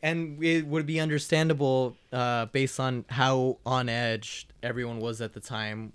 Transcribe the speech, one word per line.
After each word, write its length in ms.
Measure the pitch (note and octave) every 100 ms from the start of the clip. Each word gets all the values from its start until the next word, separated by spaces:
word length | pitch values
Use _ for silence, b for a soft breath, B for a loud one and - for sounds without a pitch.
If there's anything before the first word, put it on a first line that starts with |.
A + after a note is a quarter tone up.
and 420 | D#3 E3+ D#3+ D3
it 220 | E3 E3 D3+
would 180 | D#3+
be 160 | D3+ D#3+
understandable, 960 | D#3 D3 - D#3 D#3+ D3 C#3 C3 B2+ - -
uh, 320 | B2 B2 A#2+
based 340 | A2+ C3+ C3+ -
on 280 | C3 B2 -
how 480 | A#2+ C3 C3 B2+ -
on 240 | A#2+ B2+ A#2+
edge 580 | A#2 A#2 A2 - - - -
everyone 380 | A#2+ A#2+ A#2+ A#2
was 220 | A#2 A2
at 100 | A2
the 80 | G#2+
time, 540 | - A2 G#2+ G#2+ A2